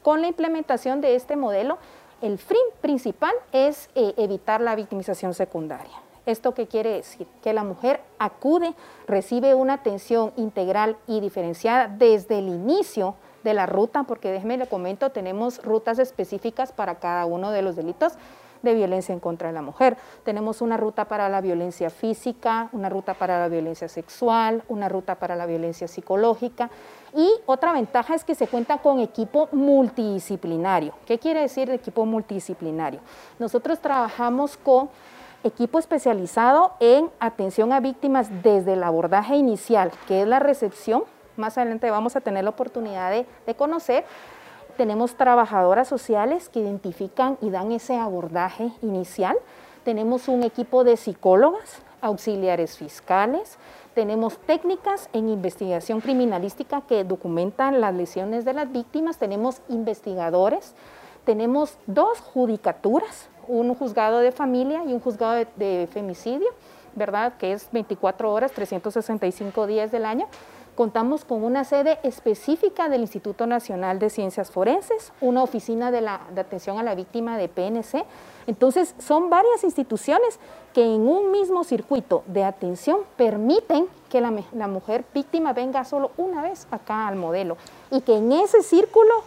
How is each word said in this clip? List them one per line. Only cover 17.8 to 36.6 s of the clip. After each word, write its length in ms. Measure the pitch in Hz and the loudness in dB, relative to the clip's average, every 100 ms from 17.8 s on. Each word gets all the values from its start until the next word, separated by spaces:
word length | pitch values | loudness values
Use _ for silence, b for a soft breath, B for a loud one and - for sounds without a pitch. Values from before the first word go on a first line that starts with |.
| 160 185 320 - B B B B 240 | -8 -2 -2 -2 B B B B 0
de 80 | |
violencia 400 | 226 190 185 185 | 2 2 -2 -4
en 80 | 175 | -6
contra 260 | 175 170 165 | -6 -6 -8
de 60 | |
la 80 | 165 | -8
mujer. 340 | 143 - 262 240 B B - | -10 2 2 2 B B -6
Tenemos 340 | 208 214 214 | -4 -6 -4
una 160 | 233 226 | -2 0
ruta 300 | 214 220 208 | -2 -4 -4
para 240 | 208 196 | -2 0
la 100 | 196 | 0
violencia 500 | 190 170 180 170 165 | -2 -2 -4 -4 -6
física, 800 | - 220 220 247 240 233 226 226 | -4 -4 -4 -6 -4 -2 -2 -4
una 160 | 220 196 | -6 -6
ruta 240 | 190 190 | -6 -6
para 260 | 185 185 175 | -4 -2 0
la 80 | 175 | 0
violencia 400 | 165 160 160 165 | -2 -4 -8 -10
sexual, 760 | - 165 - 240 226 220 226 - | -12 -14 -2 2 2 2 -2 -4
una 220 | 208 196 | -6 -4
ruta 260 | 190 185 180 | -4 -6 -6
para 220 | 175 175 | -4 -6
la 80 | 175 | -4
violencia 420 | 165 170 165 170 | -4 -4 -6 -10
psicológica. 840 | - - 190 226 226 240 - 240 B B B B | -12 -2 2 2 2 -4 -6 -8 B B B B
Y 180 | 302 339 453 - | 2 4 4 2
otra 260 | 262 349 | 2 2
ventaja 420 | 311 214 247 233 | 0 0 0 0
es 120 | 320 - | -4 -2
que 100 | 311 | -2
se 120 | 233 | -2
cuenta 320 | 240 233 294 | -2 -2 2
con 200 | 294 269 | 2 2
equipo 480 | 226 - 214 294 302 | 0 -4 -2 0 2
multidisciplinario. 1400 | 285 285 277 247 - 214 196 - 190 170 165 185 180 156 - - | 2 6 6 4 0 -4 -4 -6 -8 -4 -2 2 0 0 -10 -4
¿Qué 120 | 233 | -2
quiere 220 | 320 311 | 0 0
decir 300 | 277 269 262 | 0 -2 -4
equipo 360 | 254 220 226 220 | -4 -4 -2 0
multidisciplinario? 920 | 220 214 196 - 180 160 160 151 135 B B B - | -2 -4 -8 -8 -10 -6 -6 -6 -8 B B B -10
Nosotros 400 | 233 247 - 330 | -2 -2 -2 -4
trabajamos 800 | 285 269 226 - 240 247 285 - | 0 0 -2 -2 -2 0 -2 -2
con 320 | - 254 285 B B B B B 226 | 4 4 4 B B B B B -6
equipo 340 | - 240 330 | -2 0 0
especializado 960 | 320 302 254 208 175 - 240 294 | 0 0 2 0 0 2 6 6